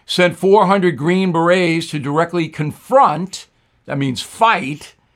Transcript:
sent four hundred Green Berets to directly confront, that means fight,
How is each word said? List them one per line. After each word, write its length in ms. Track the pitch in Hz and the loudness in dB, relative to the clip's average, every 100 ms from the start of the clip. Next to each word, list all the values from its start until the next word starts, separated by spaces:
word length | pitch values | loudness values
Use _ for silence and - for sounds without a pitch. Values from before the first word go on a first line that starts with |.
| - | -8
sent 300 | - 175 170 | 0 0 0
four 300 | 185 202 185 | 2 4 4
hundred 320 | 196 180 131 | 2 0 0
Green 340 | 151 185 190 | 0 0 0
Berets 580 | 165 170 185 175 170 165 | 0 2 2 2 -2 -4
to 80 | 151 | -6
directly 500 | 131 151 165 175 156 | -4 -2 -2 -2 -4
confront, 960 | - 151 - - 262 233 151 190 - - _ _ _ - | -6 -8 -8 0 4 4 2 -8 -12 -20 _ _ _ -10
that 120 | 139 | -6
means 240 | 139 123 | -4 -6
fight, 720 | - - 226 190 131 147 - _ _ | -8 0 2 2 -4 -10 -14 _ _